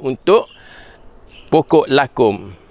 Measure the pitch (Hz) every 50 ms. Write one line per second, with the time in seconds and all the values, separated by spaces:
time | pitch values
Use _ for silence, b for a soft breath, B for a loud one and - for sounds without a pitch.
0 | - 135 127 - - - 196 233 - - B B B B B B B B B B
1 | - - - - - - - - - - - 160 147 - - 156 - - 135 143
2 | 139 127 - - 120 107 101 92 92 101 95 - _ -